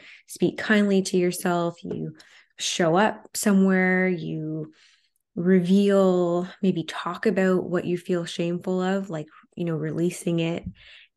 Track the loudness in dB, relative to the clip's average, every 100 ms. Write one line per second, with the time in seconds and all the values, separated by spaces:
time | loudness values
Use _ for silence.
0 | -16 -20 _ -4 -2 -2 0 2 4 2
1 | 0 0 0 -2 -2 -2 -2 -6 -10 -8
2 | -8 -12 -20 -20 _ -10 -6 0 2 4
3 | 2 -2 -10 -4 2 4 4 4 2 2
4 | 2 0 -4 -6 -6 -6 -10 -14 _ _
5 | _ _ _ -4 2 4 6 4 6 4
6 | 4 4 2 0 -4 -2 0 0 -4 -8
7 | -8 -4 -2 0 2 2 0 -4 -2 -4
8 | -2 -4 -4 -4 -4 -4 -2 -2 0 -2
9 | -4 -8 -10 -16 _ -8 -4 -4 -4 -2
10 | -2 -2 -2 0 0 -4 -8 -14 -20 -20
11 | -20